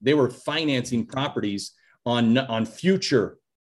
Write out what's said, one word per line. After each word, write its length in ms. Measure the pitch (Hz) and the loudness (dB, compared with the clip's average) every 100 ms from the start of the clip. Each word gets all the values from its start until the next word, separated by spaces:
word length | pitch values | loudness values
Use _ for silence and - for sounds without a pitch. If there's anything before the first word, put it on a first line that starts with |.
They 140 | 117 | 0
were 160 | 147 123 | 2 2
financing 760 | - - 156 156 127 120 120 - | -2 -6 -4 -2 -2 -2 -4 -4
properties 640 | 131 143 117 104 101 - _ _ _ 120 | -4 -4 -4 -4 -6 -10 _ _ _ -2
on, 300 | 120 113 127 | 2 4 2
on 300 | 131 113 110 | 2 -4 -4
future 720 | - 180 190 - 127 92 - _ _ _ | -2 0 2 2 2 0 -6 _ _ _